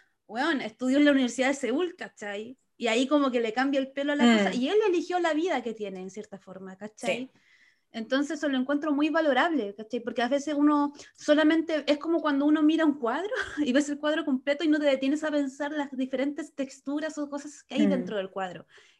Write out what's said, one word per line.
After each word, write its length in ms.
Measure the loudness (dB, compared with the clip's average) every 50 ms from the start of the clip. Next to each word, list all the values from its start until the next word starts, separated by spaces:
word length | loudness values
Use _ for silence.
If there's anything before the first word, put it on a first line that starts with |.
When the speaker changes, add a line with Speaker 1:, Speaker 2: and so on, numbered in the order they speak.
| _ _ _ _ _
Speaker 1:
"Weón, 340 | -10 -4 -2 0 0 0 -2
estudió 360 | -4 -8 -8 _ -2 2 4
en 80 | 6 6
la 60 | 6
Universidad 380 | 6 6 2 0 0 0 0 0
de 40 | 0
Seúl", 400 | 0 -2 -2 0 0 -2 -4 -6
¿cachai? 600 | -10 -16 -16 -14 -12 -10 -8 -8 -8 -10 -12 -16 -20 _ _ _
Y 100 | -4 -2
ahí 200 | 0 2 2 2
como 220 | 4 4 4 4 2
que 100 | 2 0
le 120 | 0 0 0
cambia 260 | 0 0 2 0 0
el 100 | -2 -2
pelo 220 | -4 -4 -2 -2 2
a 20 |
la 100 | 4 4
Speaker 2:
Mm. 120 | 6 6
Speaker 1:
cosa, 160 | 4 2 0 0
y 140 | 0 0 2
él 80 | 2 4 4
eligió 320 | 4 2 0 0 -2 -2 0
la 140 | 0 0 0
vida 280 | 0 0 0 -2 -2
que 120 | -4 -6 -8
tiene 260 | -8 -8 -8 -8 -10
en 80 | -12 -12
cierta 300 | -12 -12 -14 -14 -16 -18
forma, 380 | -18 -18 -18 -16 -16 -16 -16
¿cachai? 480 | -16 -16 -18 -14 -8 -4 -4 -4 -4 -6
Speaker 2:
Sí. 60 | -10 _ _ _ _ _ _ _ _ _ _ _ _ -12
Speaker 1:
Entonces 440 | -12 -4 -2 0 0 0 -2 -4 -4
eso 100 | -2 -2
lo 80 | 0
encuentro 340 | 0 0 0 -2 -2 0 0
muy 180 | 0 2 2 2
valorable, 640 | 2 2 2 4 4 4 2 2 0 -2 -2 -4 -8
¿cachai? 240 | -12 -10 -8 -8 -6
Porque 240 | -6 -4 -2 -2 0
a 40 |
veces 280 | 0 0 -2 -2 -2 0
uno 360 | 4 4 4 4 4 2 0 -4 -10 -18 -20 _
solamente, 680 | _ 2 4 4 6 6 6 4 4 2 0 -2 -2 0
es 140 | 0 0 0
como 220 | 0 -2 -2 0
cuando 240 | 2 0 0 2 4
uno 180 | 4 4 4 4
mira 220 | 4 4 4 4
un 120 | 2 2
cuadro 320 | 0 -2 -2 -2 -2 -4 -4
<laughs> 400 | -4 -6 -6 -6 -4 -2 0 2
y 20 |
ves 160 | 2 2 2
el 120 | 2 -4 -4
cuadro 260 | -2 -2 0 0 0
completo 380 | -2 -2 -2 0 -2 -2 0 2
y 40 |
no 120 | 2 2 2
te 60 | 4
detienes 360 | 2 2 2 0 0 0 -2 -2
a 60 | -2
pensar 420 | 0 0 -2 -2 -4 -6 -8 -6
las 200 | -4 -6 -6 -6
diferentes 640 | -4 -6 -6 -4 -2 -2 -2 -4 -4 -6 -10 -10 _
texturas 640 | -8 -8 -8 -8 -12 _ -6 -6 -4 -6 -6 -6 -8
o 100 | -8 -8
cosas 320 | -8 -10 -12 -12 -18 -20 _
que 120 | _ 0
hay 100 | 2 2
Speaker 2:
Mm. 60 | 2
Speaker 1:
dentro 260 | 2 0 -2 -4 -6
del 140 | -6 -6 -6
cuadro, 340 | -8 -8 -8 -8 -8 -14 -18 _ _ -20 -20 _ _